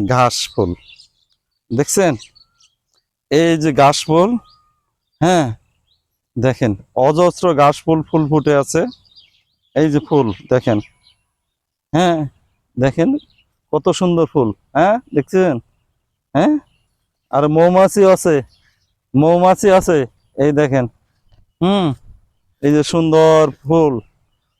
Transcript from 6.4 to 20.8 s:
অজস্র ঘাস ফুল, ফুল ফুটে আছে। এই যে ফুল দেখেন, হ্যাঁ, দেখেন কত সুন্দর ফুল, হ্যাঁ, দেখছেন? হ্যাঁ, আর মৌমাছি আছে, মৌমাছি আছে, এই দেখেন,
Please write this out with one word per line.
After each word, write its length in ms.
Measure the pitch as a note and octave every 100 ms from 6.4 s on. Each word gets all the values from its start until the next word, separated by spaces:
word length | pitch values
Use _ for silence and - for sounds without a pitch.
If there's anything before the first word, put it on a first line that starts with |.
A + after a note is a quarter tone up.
| B2+ B2 A#2+ G2 - -
অজস্র 460 | C3+ D#3 F3+ - F#3
ঘাস 220 | C#3+ C#3+ -
ফুল, 180 | - D#3+
ফুল 200 | - E3 D3
ফুটে 240 | D3+ C#3+ C#3+
আছে। 240 | C3+ D#3+ B3 - _ _ _ _ _ _ _ C3+
এই 120 | D#3
যে 100 | D3
ফুল 260 | - D3+ A#2+ F#2 -
দেখেন, 320 | B2+ A#2+ G#2+ - _ _ _ _ _ _ _ _ _ _
হ্যাঁ, 260 | D#4+ F4+ E4 D4+ - _ _ _ -
দেখেন 320 | C3 E3 G#3 C#4+ - _ _ _ _
কত 140 | D3+ F#3
সুন্দর 340 | D#3 F#3 E3+ D#3
ফুল, 220 | D3+ A2+ - _
হ্যাঁ, 240 | C#3 F#3 A#3 -
দেখছেন? 440 | D3 - F#3+ F3+ A#2+ - _ _ _ _ _ _
হ্যাঁ, 200 | C3+ G#3+ D4+ - _ _ _ _ _ _
আর 120 | C#3 D3
মৌমাছি 540 | D#3 F3 F#3 F#3+ G#3 F#3+
আছে, 280 | F#3 F3+ D3 - _ _ _ _ _ _
মৌমাছি 540 | C3 D#3 F3 F#3 F#3+ G#3
আছে, 280 | F#3+ F3+ D#3 B2 _ _ -
এই 140 | D3
দেখেন, 320 | C#3+ C#3+ C3+